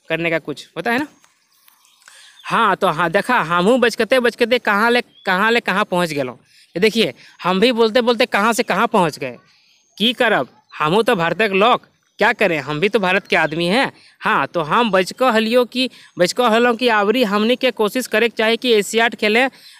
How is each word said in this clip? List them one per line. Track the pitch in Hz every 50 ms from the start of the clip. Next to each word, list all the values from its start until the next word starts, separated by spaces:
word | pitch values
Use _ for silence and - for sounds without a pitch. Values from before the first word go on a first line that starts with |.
| _ -
करने | 160 160 165 170
का | 165 160
कुछ | - - 143 - - - -
होता | 160 170 233 233
है | 254
ना। | 302 285 _ _ _ _ _ _ _ _ _ _ _ _ _ _ _ _ _ _ _ - - - - - - - -
हाँ | - - 202 233 208 185
तो | - -
हाँ, | 185 160 151 175 170
देखा | 165 202 196 - 247 233
हमहूँ | 175 156 175 175 180 196 254 262
बचकते | 226 233 220 - 233 - 269 262
बचकते | 240 240 226 - 247 220 247 240
कहाँ | - 233 208 202 214 233
ले, | 240 240
कहाँ | 233 _ _ _ - 202 185 180 208 220
ले | 233 240
कहाँ | 226 - 185 190 214
पहुँच | - 190 175 175 165 156
गेलों। | 143 135 127 117
ये | - _ _ _ _ - _ - 170
देखिए | 185 220 202 226 214 151 - - - - - - -
हम | 170 185 190
भी | 190 254 247
बोलते | 220 233 226 208 254
बोलते | 240 226 240 220 254
कहाँ | 240 - 208 202 233 226
से | - 233
कहाँ | - 196 180 226
पहुँच | 233 - 214 180 156 139 -
गए। | 143 127 120 - _ _ _ _ _ _ _ _ _ _ _ -
की | 196 240 247
करब, | - 247 226 208 165 135 - _ _ _ _ - -
हमहू | 151 151 170 220 226
तो | 240 240
भारतक | 185 165 165 165 170 220 214 190
लोग, | 190 202 240 240 175 - _ _ _ _ _ _ -
क्या | 202 226 240
करें, | - 226 190 170 151
हम | 131 131 151 151
भी | 165 208
तो | - 233
भारत | 185 180 185 202 -
के | - 208
आदमी | 175 160 151 156 160 170
हैं। | 170 190 254 269 139 - _ _ _ _ -
हाँ, | - 190 214 180 139
तो | - - 175
हम | 160 147 170 220 240 226
बचको | 180 190 190 - - - 254 254
हलियो | 220 220 220 220 233 247 247
की, | 220 - 247 262 247 - - - - - 156
बचको | 175 175 - - 247 240
हलों | 214 226 240 247 240
की | 226 254 240
आवरी | 220 214 202 196 220 262 254
हमनी | 196 196 208 214 226 247
के | 240 - 254
कोशिश | 233 - 220 202 - 254 240
करे | - - 214 220 233
के | 214 -
चाही | 220 220 226
कि | 226 - 254 233
एशियाड | 214 196 - - 220 226 240 226
खेले | - - 214 214 233 262 269 - - - - - -